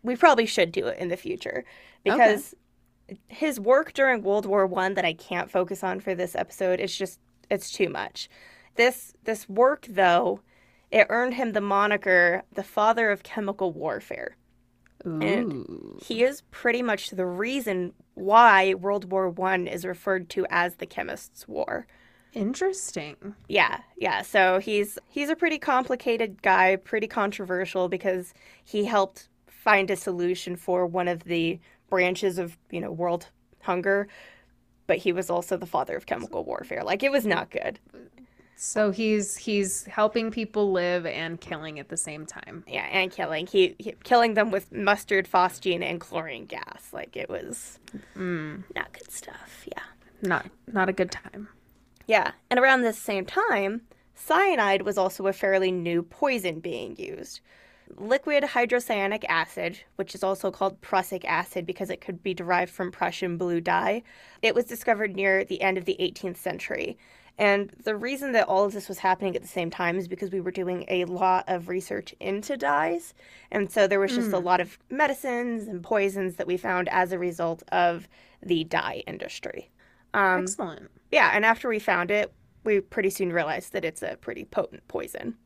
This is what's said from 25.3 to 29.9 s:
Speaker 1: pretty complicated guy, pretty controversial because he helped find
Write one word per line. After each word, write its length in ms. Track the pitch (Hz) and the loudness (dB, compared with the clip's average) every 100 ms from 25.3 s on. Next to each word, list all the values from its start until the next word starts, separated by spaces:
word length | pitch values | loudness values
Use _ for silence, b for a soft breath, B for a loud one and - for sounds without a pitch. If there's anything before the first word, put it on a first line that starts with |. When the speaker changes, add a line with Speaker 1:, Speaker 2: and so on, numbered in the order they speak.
| 320 | 0
Speaker 1:
pretty 220 | 349 311 | 0 0
complicated 840 | - 262 254 254 - 226 226 185 | 2 2 2 -2 0 0 -2 0
guy, 360 | 208 185 185 190 | 4 6 6 4
pretty 300 | - 220 202 | 0 -4 -2
controversial 840 | - 202 202 185 180 185 190 180 | -2 -2 -2 -4 -2 -2 -2 -2
because 440 | 185 190 185 180 b b b | 0 -2 -2 -6 b b b
he 220 | _ 208 208 | _ -2 2
helped 420 | 220 196 - - _ _ | 2 2 -2 -20 _ _
find 440 | - - 208 190 | -4 4 4 4